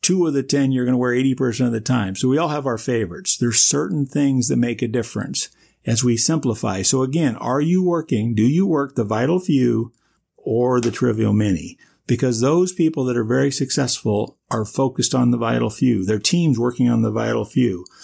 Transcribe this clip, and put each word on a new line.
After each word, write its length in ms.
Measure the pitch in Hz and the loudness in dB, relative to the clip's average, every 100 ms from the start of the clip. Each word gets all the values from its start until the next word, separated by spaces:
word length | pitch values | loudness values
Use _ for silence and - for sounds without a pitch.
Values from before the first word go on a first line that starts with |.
two 260 | - 185 170 | 0 2 2
of 60 | |
the 100 | 139 | 0
ten 300 | 135 143 135 | 0 0 2
you're 140 | 131 123 | 0 2
gonna 100 | 127 | 2
wear 160 | 123 | 2
eighty 220 | 123 135 | 2 2
percent 320 | 127 131 113 127 | 0 -2 0 0
of 60 | |
the 60 | 113 | -2
time. 340 | 113 123 98 | 0 -2 0
So 140 | 95 127 | -2 0
we 100 | 139 | 0
all 100 | 165 | 0
have 180 | 151 135 | -2 -2
our 120 | 113 | -4
favorites. 580 | - 120 98 85 95 - | -2 -2 -2 -6 -4 0
There's 240 | 120 113 | 0 2
certain 460 | - 139 170 165 135 | 2 0 -2 -2 -2
things 420 | 147 139 131 117 | 0 2 2 0
that 80 | 131 | 0
make 240 | 120 113 | 0 -2
a 80 | 120 | -2
difference 640 | 120 110 107 101 98 - _ _ _ | -2 -4 -6 -6 -6 -8 _ _ _
as 180 | - 113 | -2 0
we 140 | 123 113 | 2 2
simplify. 640 | - 160 135 107 113 95 | 0 0 0 -2 -2 -2
So 200 | 147 135 | 0 0
again, 340 | 131 151 151 110 | 0 0 0 -2
are 240 | 120 131 | -2 0
you 220 | 151 180 | 2 2
working, 500 | 180 170 - 117 110 | 2 0 0 0 0
do 100 | 110 | 2
you 220 | 113 156 196 | 2 4 2
work 280 | 156 135 | 0 -2
the 100 | - | -2
vital 360 | 104 110 127 180 | -2 0 0 0
few 520 | 180 143 123 113 113 _ _ _ _ _ | 0 2 2 0 -4 _ _ _ _ _
or 440 | - 113 123 127 | -4 0 2 2
the 100 | 120 | 0
trivial 440 | 104 123 110 110 | 0 0 2 2
many? 420 | 104 104 90 76 - - _ - | 2 2 0 -4 -16 -20 _ -4
Because 340 | 120 131 113 | 0 0 0
those 320 | 127 165 180 | 2 2 0
people 320 | 180 160 160 | 2 0 0
that 140 | 127 120 | -2 -2
are 60 | |
very 260 | 110 127 139 | 0 0 0
successful 880 | 135 131 - 131 - 113 104 113 _ _ | -2 -2 -2 -2 -2 -2 -2 -2 _ _
are 140 | 113 | -4
focused 500 | 107 - 135 - 120 | -2 -2 -2 0 -2
on 160 | 131 123 | 2 2
the 60 | 120 | 2
vital 320 | 113 120 117 | 0 0 -2
few. 380 | - 131 110 92 | 0 0 0 0
Their 120 | 107 | -2
team's 400 | - 175 165 117 | 0 0 2 2
working 300 | 120 123 123 | 0 0 0
on 140 | 117 | 2
the 80 | 113 | 0
vital 340 | 110 113 113 | -2 -2 -2
few. 400 | 107 - 123 92 - - | -2 0 0 -2 -10 -20